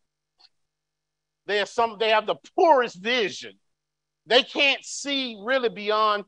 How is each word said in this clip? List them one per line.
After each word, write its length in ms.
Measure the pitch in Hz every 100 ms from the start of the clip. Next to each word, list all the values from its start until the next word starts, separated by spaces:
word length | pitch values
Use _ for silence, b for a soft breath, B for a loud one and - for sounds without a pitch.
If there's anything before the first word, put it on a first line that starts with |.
| _ _ _ _ _ _ _ _ _ _ _ _ _ _ -
They 160 | 208
are 40 | 196
some, 320 | - 233 202
they 100 | 220
have 160 | 220 208
the 100 | 175 - -
poorest 440 | 349 277 233 175
vision. 520 | 208 247 190 - 117 98 _ _ _ _ _ _ 151
They 180 | 233
can't 400 | - 294 277 254
see 560 | - - 277 277 254 214
really 280 | 208 269 233
beyond 560 | 190 208 214 214 208